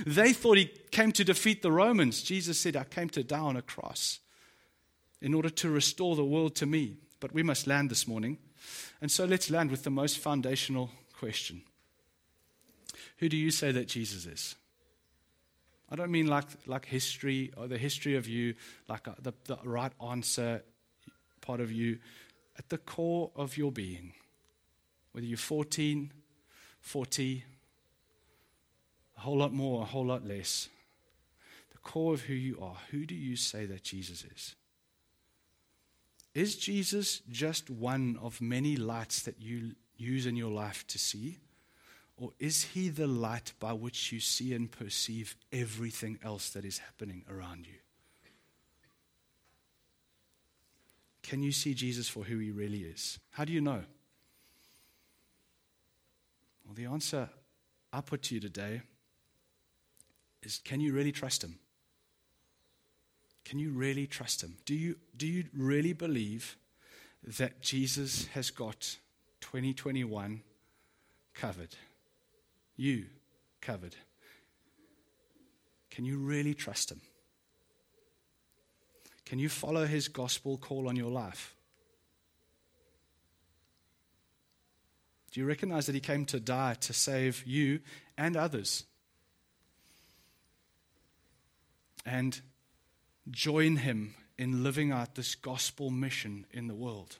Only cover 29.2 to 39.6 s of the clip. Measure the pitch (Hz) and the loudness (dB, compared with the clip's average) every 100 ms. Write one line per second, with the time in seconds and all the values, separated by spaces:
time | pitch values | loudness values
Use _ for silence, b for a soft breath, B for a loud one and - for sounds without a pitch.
29.2 | 120 143 143 135 135 120 110 131 127 127 | 0 4 4 2 0 0 -2 -2 0 -2
30.2 | 104 101 90 - - - _ _ _ _ | -4 -6 -4 -4 -6 -12 _ _ _ _
31.2 | _ _ b b b - - 160 165 147 | _ _ b b b -20 -8 0 2 2
32.2 | 131 131 131 117 92 92 - 143 160 175 | 0 -2 -2 -4 -8 -12 -8 -6 -6 -6
33.2 | 135 123 - 107 101 95 - 95 90 85 | -6 -2 -2 -4 -6 -8 -8 -8 -10 -12
34.2 | 85 - - - _ _ _ _ _ _ | -16 -14 -16 -16 _ _ _ _ _ _
35.2 | _ _ _ _ _ _ _ _ _ _ | _ _ _ _ _ _ _ _ _ _
36.2 | - 143 208 - - 202 185 202 190 - | -6 0 0 0 0 0 2 0 0 -2
37.2 | - 120 156 160 - 117 120 131 123 113 | -6 -2 0 -2 -4 -4 0 2 2 0
38.2 | 117 - 117 123 151 143 113 113 113 - | -4 -4 -2 0 2 0 -2 -4 -4 -4
39.2 | - - 110 120 | -4 -10 -8 -6